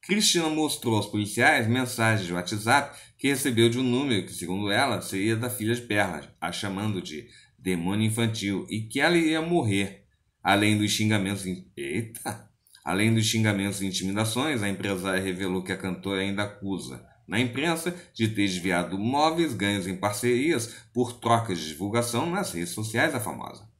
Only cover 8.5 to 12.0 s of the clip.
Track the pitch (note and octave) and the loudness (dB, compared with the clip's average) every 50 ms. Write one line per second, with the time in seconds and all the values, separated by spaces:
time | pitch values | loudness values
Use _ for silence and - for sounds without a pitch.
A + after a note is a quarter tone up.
8.5 | G2 F2+ - - - A2 A2 A2 - C3+ C#3+ E3 E3+ E3+ E3 D#3 D#3+ D#3+ D#3+ E3 | -2 -2 -4 -4 -6 -6 -6 -4 -2 2 2 4 4 4 4 4 2 0 0 2
9.5 | F3 E3+ C#3 A2 G2 G2 G2+ F#2+ - - _ _ _ _ _ _ _ _ _ F2+ | 2 2 2 4 2 2 0 -2 -6 -16 _ _ _ _ _ _ _ _ _ 4
10.5 | G2 G2+ G#2 G#2 G#2+ G#2 G#2 G#2 G#2 G#2+ G#2+ G#2+ A2 G#2 F#2+ F#2+ G2+ G2 - F#2+ | 4 6 6 4 4 4 4 2 2 2 2 2 2 2 2 0 -4 -4 -6 -6
11.5 | F2+ F2 - - _ - C#2 - D2+ G#2 | -8 -8 -10 -16 _ -10 -8 -4 -4 -4